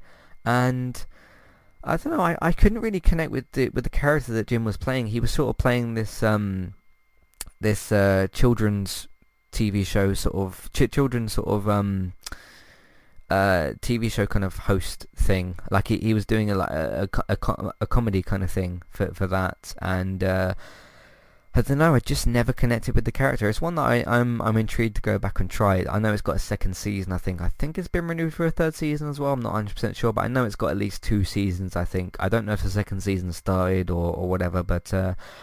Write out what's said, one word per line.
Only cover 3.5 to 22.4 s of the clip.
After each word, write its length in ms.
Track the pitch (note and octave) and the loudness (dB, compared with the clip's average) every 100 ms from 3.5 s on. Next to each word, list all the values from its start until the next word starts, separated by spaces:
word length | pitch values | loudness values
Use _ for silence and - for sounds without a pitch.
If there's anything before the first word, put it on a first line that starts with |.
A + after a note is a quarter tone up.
the, 160 | C3+ B2+ | -2 0
with 140 | - | 0
the 60 | - | -2
character 420 | - C#3+ D3+ B2+ | 2 2 2 0
that 160 | A2+ - | -2 0
Jim 160 | A#2 | 0
was 140 | A2+ G2 | 0 -2
playing. 300 | - C3 A2 | -2 -2 -2
He 120 | A#2 | 0
was 120 | A2+ | 2
sort 180 | - B2+ | 2 2
of 80 | - | 2
playing 380 | B2+ B2 A#2 A2+ | 2 2 0 -2
this, 280 | G#2+ - | -4 0
um, 500 | A2 G#2+ G2+ F#2+ F2+ - - - _ _ _ - - - | 2 2 0 -4 -6 -10 -20 -20 _ _ _ -18 -18 -2
this, 320 | G#2+ G#2 - | 0 0 2
uh, 360 | G#2 G2 F#2+ F#2+ | 4 4 4 2
children's 800 | - B2+ A2 G#2+ G2+ F#2+ - - - _ _ _ | 4 4 6 2 0 -4 -8 -12 -20 _ _ _
T 200 | - G#2+ | -2 0
V 120 | G2+ | 0
show, 300 | F#2 G#2+ G2 | 2 2 2
sort 220 | G2 - F#2+ | 2 0 -2
of 340 | F#2+ - - | -4 -8 -4
ch-, 180 | - B2+ | 2 2
children's 440 | C#3+ C3+ B2 A2 | 2 0 0 -2
sort 160 | - - | -2 0
of, 180 | G#2 G#2 | 0 2
um, 460 | G#2 G2+ F#2+ F#2 - - - - - - - _ - - - - | 2 2 -2 -4 -8 -16 -16 -18 -20 -20 -20 _ -20 -20 -14 -2
uh, 440 | F#2+ G2 F2+ C#2+ - | 2 4 2 0 -4
T 160 | - A#2 | -2 0
V 100 | A2+ | 0
show 180 | F#2+ G2+ | 0 2
kind 200 | G#2 F#2+ | 2 0
of 100 | - | -2
host 480 | - G2 - - - - | 0 0 0 -8 -8 2
thing. 400 | - F#2+ F2+ F2 - | 4 4 0 -6 0
Like 200 | G2 - | 0 2
he, 80 | A2+ | 0
he 160 | A2 | 2
was 120 | A2 G2 | 0 2
doing 240 | A2 G#2 | 0 2
a, 60 | G2 | 0
like, 140 | - | -2
a, 320 | D#2 C2+ A#1+ | -2 -2 -2
a 60 | G2 | -2
co-, 160 | - - | -2 0
a 80 | G2+ | -2
co-, 380 | - - G2 - | -2 -4 -6 -4
a 60 | - | 2
comedy 340 | B2+ A2+ F#2+ | 4 4 0
kind 220 | - G2 | 0 -2
of 80 | F#2 | -2
thing 320 | - F2+ F2+ - | -2 -2 -6 -10
for, 240 | - F#2+ | -4 -4
for 140 | F#2 F#2+ | -2 -2
that, 460 | F#2+ F#2 - - - | 0 -2 -6 -14 -8
and, 420 | - F#2 F#2+ F#2 | -4 -2 -2 -2
uh, 300 | F#2+ F#2+ F#2 G2 - - - - - - - - - - | 0 0 0 -4 -10 -20 -20 -20 -20 -20 -20 -20 -2 0
I 60 | |
don't 180 | C3+ C#3 | 2 4
know, 160 | D#3+ B2+ | 4 4
I 40 | |
just 280 | - D3 A#2+ | 2 0 2
never 260 | A#2+ | 2